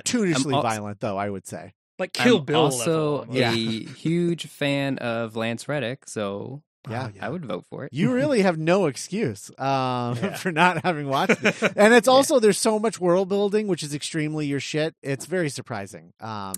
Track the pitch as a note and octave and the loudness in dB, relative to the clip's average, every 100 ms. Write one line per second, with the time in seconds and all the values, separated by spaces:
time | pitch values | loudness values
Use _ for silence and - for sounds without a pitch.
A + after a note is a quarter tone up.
0 | - B3 F#3+ C3+ C#3+ C#3 A2+ G#2+ G#2 G2 | 0 0 2 2 2 0 0 -2 -6 -6
1 | A2+ G2 G#2 G2 - F#2 F2 - _ - | -4 -2 -4 -6 -10 -14 -14 -20 _ -10
2 | F#3 - B3 G#3 C3 D3+ D3 - E3+ D#3+ | -6 2 4 4 4 2 2 2 0 0
3 | D3+ C#3+ A#2 B2+ A#2 A2+ A2+ A2 - C3 | 0 -2 -2 0 2 0 -2 -4 -8 -6
4 | D#3 E3+ E3+ E3+ D#3 - C#3+ C#3 C#3 C3 | -2 0 0 -2 -8 -4 -2 0 -2 -4
5 | A#2+ A2+ A2+ A2+ A2+ A#2 - D3 A#2 C3+ | -4 -4 -4 -4 -4 -4 -6 -4 -4 -8
6 | - - G2+ G2+ A#2 C#3+ - _ - A#2 | -10 -6 -4 -6 -10 -12 -18 _ -10 -8
7 | B2 G2 G#2+ F3 B2 F#2 - - C#3 C3 | -8 -8 -8 -8 -8 -10 -10 -12 -8 0
8 | A#3 B3 D4 A#3+ F#3 D#3+ D#3+ G3 D#3 B2 | 0 2 2 2 2 2 2 2 2 -2
9 | - G3+ D#3+ G2 - - C3+ C3+ B2+ B2 | -6 -4 -4 -4 -12 -6 -2 0 0 -2
10 | A#2+ A#2+ G3 - F#3+ D#3+ F3+ D#3+ F#3 D3+ | -2 -2 -4 -4 -2 4 4 4 -2 -2
11 | C#3 C#3 F#3 G3 G#3 - A3+ - G#3+ A#3+ | 0 0 2 2 0 0 0 6 8 8
12 | C4 C4 C4+ C4+ G#3+ - A3+ G#3+ G#3+ - | 8 6 6 4 4 4 2 0 -2 0
13 | F3 F3+ F#3 G3+ G3+ G#3+ G#3 E3 D3 D3 | 2 4 2 0 2 0 0 -2 -4 -8
14 | - D#3+ D3+ D#3 D3 C#3 - D3+ D#3 - | -6 -4 -2 -2 -2 -4 -4 -4 -4 -4
15 | C#3 C3+ D3 F3+ D3+ B2+ - A2 G2 E2+ | -6 -6 -4 -2 -2 -4 -8 -10 -10 -14
16 | E2+ _ A2+ G#2 G2 | -20 _ -10 -8 -8